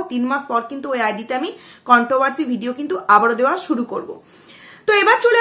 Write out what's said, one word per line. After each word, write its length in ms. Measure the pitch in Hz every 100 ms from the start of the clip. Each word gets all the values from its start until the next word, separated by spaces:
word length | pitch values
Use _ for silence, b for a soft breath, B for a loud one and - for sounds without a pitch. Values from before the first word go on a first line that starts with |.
| 370
তিন 120 | 247 247
মাস 120 | 277 -
পর 100 | 233 -
কিন্তু 160 | 277 285
ওই 60 | 262 220
আইডিতে 260 | 202 226 254
আমি 100 | 339 - B B -
কন্ট্রোভার্সি 540 | 240 233 262 269 262 277
ভিডিও 200 | 233 240 247
কিন্তু 160 | 294 370 - 208
আবারও 200 | 233 233
দেওয়া 140 | 262 359 -
শুরু 160 | 247 240
করব। 180 | - - - - B B B B B -
তো 60 | 415
এবার 160 | 359 480 480
চলে 140 | 466